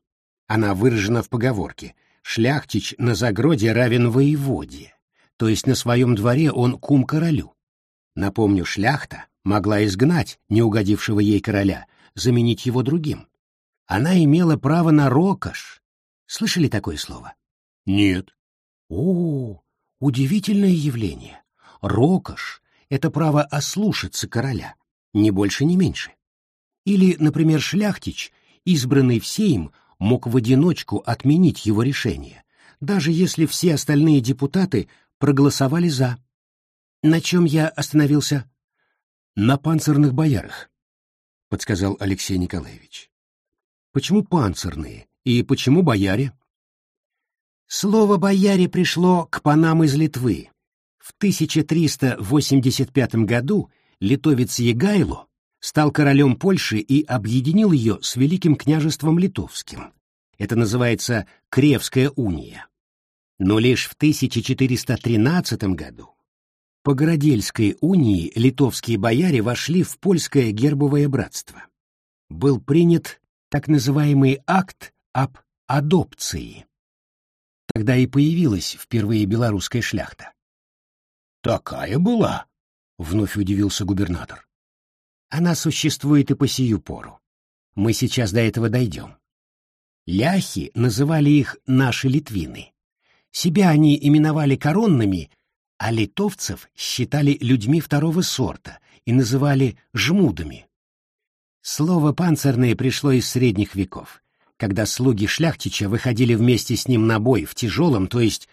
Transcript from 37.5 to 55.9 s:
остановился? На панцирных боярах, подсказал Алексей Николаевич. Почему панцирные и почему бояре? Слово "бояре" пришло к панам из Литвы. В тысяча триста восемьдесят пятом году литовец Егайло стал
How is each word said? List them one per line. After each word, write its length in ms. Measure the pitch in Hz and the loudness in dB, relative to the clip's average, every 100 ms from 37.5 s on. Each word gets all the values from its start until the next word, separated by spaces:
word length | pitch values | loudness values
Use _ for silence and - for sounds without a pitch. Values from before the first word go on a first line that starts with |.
| 156 156 | 2 0
остановился? 800 | 156 143 151 143 147 - 143 - _ _ _ _ _ _ _ _ - | -4 0 2 2 2 0 -4 -6 _ _ _ _ _ _ _ _ -2
На 220 | 110 139 | 0 0
панцирных 560 | 156 160 151 143 147 | 0 0 2 2 2
боярах, 560 | 127 156 107 - - - _ _ _ _ _ _ _ _ | 2 0 0 -4 -18 -20 _ _ _ _ _ _ _ _
подсказал 480 | 98 - 95 98 101 | -8 -4 -2 -2 -4
Алексей 380 | 98 95 - 92 | -4 -4 -4 -4
Николаевич. 720 | 90 90 60 - _ - - _ _ _ _ _ _ _ _ | -4 -8 -12 -20 _ -20 -20 _ _ _ _ _ _ _ _
Почему 320 | 139 - 208 | -8 0 0
панцирные 840 | 202 175 104 85 92 76 65 53 - _ | 0 0 0 -4 -8 -10 -12 -16 -20 _
и 200 | 123 120 | -2 -2
почему 400 | - 131 123 160 | 0 -2 2 4
бояре? 500 | 165 107 98 101 135 - _ _ _ _ _ _ _ _ _ _ _ _ _ | 4 2 0 -2 -4 -10 _ _ _ _ _ _ _ _ _ _ _ _ _
Слово 500 | - 202 220 208 202 | -4 0 4 4 4
"бояре" 500 | 196 196 202 190 180 | 2 4 4 4 2
пришло 580 | 185 175 160 180 180 160 | 0 0 2 2 2 -2
к 160 | - | -2
панам 420 | 147 151 165 160 | 2 4 4 4
из 120 | 156 139 | 2 2
Литвы. 540 | 156 127 123 78 - _ _ _ _ _ | -2 0 -2 -2 -8 _ _ _ _ _
В 160 | - | -20
тысяча 500 | _ 208 - 156 160 | _ -2 0 0 -2
триста 540 | 151 165 151 - 131 117 | 0 0 0 0 -2 -2
восемьдесят 720 | 98 147 - 135 127 123 131 | 0 0 2 2 2 -2 -2
пятом 340 | 139 117 113 107 | 0 0 0 0
году 460 | 120 131 208 - _ _ _ | 0 0 -2 -2 _ _ _
литовец 580 | 98 139 156 127 127 - | -2 0 2 2 0 0
Егайло 680 | 120 117 190 208 113 - - _ _ _ | 0 2 2 2 0 -4 -14 _ _ _
стал 300 | - 156 151 | -4 0 2